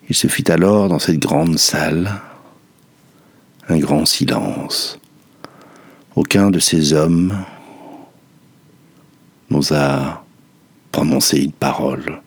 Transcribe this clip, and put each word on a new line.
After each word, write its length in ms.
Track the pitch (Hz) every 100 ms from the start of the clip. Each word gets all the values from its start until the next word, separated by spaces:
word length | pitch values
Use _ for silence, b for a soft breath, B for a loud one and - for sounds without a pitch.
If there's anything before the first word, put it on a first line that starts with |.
| -
Il 40 |
se 120 | - -
fit 260 | - -
alors 380 | 82 92 104 98
dans 80 | 90
cette 200 | - 82
grande 400 | - 71 82 78
salle 640 | - - 80 78 92 98 B B B B B _ _ _ b b b b b b -
un 100 | 80
grand 260 | 71 -
silence. 960 | - - - - - - - - - - _ _ _ _ B B B B B B B
Aucun 360 | - 78 98 101
de 80 | 87
ces 340 | - 85 76
hommes 500 | 76 80 85 90 98 92 B B B B B B B _ _ _ _ _ _ _ _ _ _ _ _ _
n'osa 760 | - 71 - 69 139 - - - _ _ _ _ _ _
prononcer 480 | - 76 135 - 71
une 140 | 69
parole. 680 | - 67 - 65 67 69 -